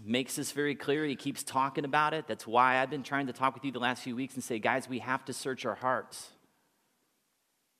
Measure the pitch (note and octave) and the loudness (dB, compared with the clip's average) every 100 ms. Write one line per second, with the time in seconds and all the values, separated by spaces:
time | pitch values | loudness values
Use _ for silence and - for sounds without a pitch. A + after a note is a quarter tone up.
0 | G#2+ B2 C3 - C#3 C#3+ D3 C#3 - C#3+ | -2 0 0 -4 -6 -2 -2 -2 0 0
1 | D#3 C3 C#3+ - - C3 C3+ D3 C#3+ D3 | 0 -2 -4 -6 -4 0 0 0 0 4
2 | D3+ D#3 D3 G#2+ - A2+ B2+ B2+ C3 C#3+ | 4 0 -4 -8 2 6 6 6 2 -2
3 | B2 C#3 C3+ A#2+ C3 B2+ C#3 B2 B2 B2 | -2 -2 -2 2 0 2 -4 0 0 0
4 | C3 A#2+ C3+ - - A#2 A2+ B2+ B2 B2+ | -4 -4 -4 -6 -4 0 2 2 0 -6
5 | B2+ C3+ - B2+ C#3+ B2+ B2 G2+ B2+ B2 | -2 -2 -2 -6 -4 -4 -4 -2 0 0
6 | - - - - _ _ _ _ _ _ | -2 -12 -16 -20 _ _ _ _ _ _
7 | _ _ _ _ _ _ _ _ | _ _ _ _ _ _ _ _